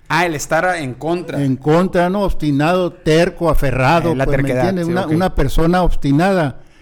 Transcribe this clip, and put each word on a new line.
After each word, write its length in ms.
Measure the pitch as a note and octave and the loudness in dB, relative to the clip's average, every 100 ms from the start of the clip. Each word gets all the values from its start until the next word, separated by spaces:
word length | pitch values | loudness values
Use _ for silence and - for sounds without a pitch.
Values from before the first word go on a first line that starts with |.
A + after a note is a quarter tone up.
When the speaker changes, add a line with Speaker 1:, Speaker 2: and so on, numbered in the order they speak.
| - | -4
Speaker 1:
Ah, 160 | D#3 F3 | -2 -2
el 100 | D3 | -4
estar 400 | - D#3+ F#3 F3 | -2 -2 0 -4
en 160 | C3+ | -6
contra. 500 | A#2 D3+ F3 C3+ C3+ | -8 -4 -4 -4 -4
Speaker 2:
En 120 | C#3 B2+ | -2 -2
contra, 540 | D3+ E3 F#3 F#3 F3 | 2 2 2 0 0
¿no? 140 | G3+ | 0
Obstinado, 680 | F#3+ - D3+ C#3 D#3 F#3 F3 | -2 -2 0 0 0 0 -2
terco, 560 | - D#3+ D#3 F3+ - E3+ | -4 0 2 2 0 0
aferrado, 640 | - C#3 B2+ C3 E3+ E3 | 2 2 0 2 2 0
Speaker 1:
Eh, 40 | C3 | 0
la 100 | C3+ | 0
Speaker 2:
pues, 120 | C3+ | 0
¿me 60 | |
Speaker 1:
terquedad, 260 | C3+ B2+ F#3 | 0 0 0
Speaker 2:
entiendes? 160 | F#3 E3+ | -2 -2
Speaker 1:
sí, 60 | |
Speaker 2:
Una, 140 | F3 F3 | -2 -2
Speaker 1:
ok. 60 | |
Speaker 2:
una 240 | D#3+ F#3 - | 0 0 0
persona 460 | F#3 - E3 F3+ | 0 2 2 2
obstinada 800 | E3 - C#3+ C#3+ F#3+ F#3 C#3+ - - - | 2 2 2 2 2 0 -2 -6 -20 -20